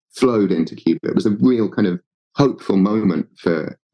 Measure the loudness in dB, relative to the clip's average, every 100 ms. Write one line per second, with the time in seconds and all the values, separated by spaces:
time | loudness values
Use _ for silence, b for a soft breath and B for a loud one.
0 | _ -2 0 2 0 0 -4 -4 -2 -2
1 | -2 0 0 2 2 2 -2 -2 -2 -2
2 | -8 _ _ 0 0 0 -2 0 2 2
3 | 0 -2 -6 -6 -4 -4 -6 -12 _